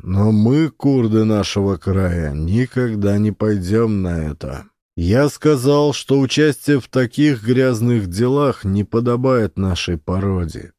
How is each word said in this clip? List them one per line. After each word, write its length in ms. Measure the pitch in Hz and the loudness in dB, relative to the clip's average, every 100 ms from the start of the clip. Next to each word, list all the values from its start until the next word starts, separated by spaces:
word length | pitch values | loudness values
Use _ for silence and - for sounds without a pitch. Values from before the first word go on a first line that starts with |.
но 300 | - 92 107 | -4 0 2
мы, 380 | 107 110 147 160 | 4 2 2 0
курды 540 | - 143 135 113 110 | -2 0 2 2 2
нашего 520 | 110 107 95 104 98 92 | 2 0 -2 -2 -2 -2
края, 560 | - 95 92 85 76 | -2 -2 0 -2 -4
никогда 840 | 71 82 107 127 127 123 107 101 104 | -4 -2 -2 -2 -2 -4 -2 0 0
не 120 | 107 | 0
пойдем 720 | 98 107 101 90 110 113 104 | 0 -2 -2 0 0 0 0
на 180 | 90 85 78 | -2 -4 -6
это. 340 | 73 71 71 - _ _ - | -8 -10 -12 -14 _ _ -4
Я 320 | 85 117 147 | 0 2 2
сказал, 640 | - 151 143 127 143 147 | 0 0 2 2 2 2
что 260 | 131 - 139 | -2 0 0
участие 640 | 131 - 151 135 - 143 | 2 2 2 0 0 0
в 80 | - | 0
таких 560 | 131 120 - 151 127 | -2 -2 2 0 0
грязных 600 | 107 127 131 113 120 120 95 | 0 2 2 0 0 0 -2
делах 580 | 90 123 139 143 - | -2 0 2 0 -2
не 200 | 101 98 | -2 -2
подобает 720 | 98 117 120 120 131 127 104 - | 0 -2 0 0 0 0 0 -2
нашей 400 | 95 90 - 82 | -4 -2 -4 -6
породе, 720 | - 92 98 92 82 - - | -4 -2 -2 -2 -4 -8 -16